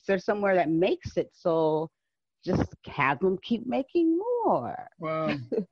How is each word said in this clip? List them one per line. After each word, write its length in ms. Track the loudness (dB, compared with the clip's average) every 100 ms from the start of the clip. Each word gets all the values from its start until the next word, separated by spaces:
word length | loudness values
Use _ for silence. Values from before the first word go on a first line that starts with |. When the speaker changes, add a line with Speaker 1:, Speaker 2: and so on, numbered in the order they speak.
| -2
Speaker 1:
there 120 | 0
somewhere 360 | 0 0 2 4
that 120 | 4
makes 480 | 2 2 0 -4 -4
it 140 | -4
so 580 | _ 0 2 2 0 -2 _ _ _ _ _
just 300 | -4 -2 -2 -6 -10
have 320 | -2 0 2
them 180 | 0 0
keep 240 | -2 -4 -2
making 500 | -4 -2 0 2 2
more?" 680 | 0 0 2 0 -2 -10 -14 _
Speaker 2:
Well, 400 | -6 -2 -2 -4
Speaker 1:
<laughs> 60 | -4
Speaker 2:
the 120 | -4 -6